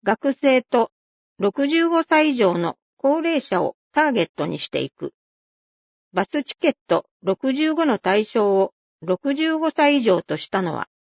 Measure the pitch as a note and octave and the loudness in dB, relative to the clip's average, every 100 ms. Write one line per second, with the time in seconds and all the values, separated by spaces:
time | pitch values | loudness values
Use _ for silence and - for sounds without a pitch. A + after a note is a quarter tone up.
0 | - A3+ C#4+ C4+ C#4 B3+ - B3 A3 _ | -2 -2 -2 0 2 2 2 0 0 _
1 | _ _ _ _ G3 A#3 C#4+ E4 E4 E4+ | _ _ _ _ -2 0 0 2 2 0
2 | D#4 D#4 D#4 B3 F#3+ F3 E3+ - _ _ | 2 2 2 2 2 2 -4 -6 _ _
3 | C4+ D#4 E4 D#4+ - F3+ - - _ - | 0 0 0 -2 -2 -2 -2 -6 _ 0
4 | D4+ A3+ E3 - D#3 D3+ - - C3+ _ | 0 0 -2 -4 -6 -6 -6 -6 -6 _
5 | - _ _ _ _ _ _ _ _ _ | -14 _ _ _ _ _ _ _ _ _
6 | _ F#3 G3 D4 - - D#4+ - _ E3 | _ -6 -4 -4 -6 -2 -2 -2 _ -2
7 | - _ F3+ F#3+ C4+ C4+ D#4 D#4 D#4 G#3 | -2 _ -4 -2 -2 -2 -2 0 0 0
8 | F3+ G3+ G#3+ A#3 G#3 F#3+ F#3+ _ _ _ | 0 0 0 0 2 2 0 _ _ _
9 | E3 F3+ C4+ C#4 D#4+ D#4+ D#4+ - D4 C#4+ | -6 -4 -2 -2 -2 -2 -2 2 2 2
10 | A3+ F3+ - D3+ - F#3+ F3+ C3+ - _ | 2 0 0 -8 -4 -4 -2 -6 -10 _